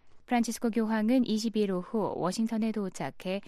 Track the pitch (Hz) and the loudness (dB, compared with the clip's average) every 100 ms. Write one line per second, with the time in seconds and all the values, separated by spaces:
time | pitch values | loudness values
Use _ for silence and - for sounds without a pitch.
0 | - - - 240 233 226 240 226 220 220 | -20 -20 0 2 2 0 -2 0 2 2
1 | 214 262 240 214 226 214 202 180 180 220 | 4 4 4 2 0 0 2 0 -2 -2
2 | 175 - 160 190 220 226 220 214 190 - | -2 0 -2 0 0 0 -2 -2 -4 -4
3 | 143 - 185 196 | -8 -6 -6 -6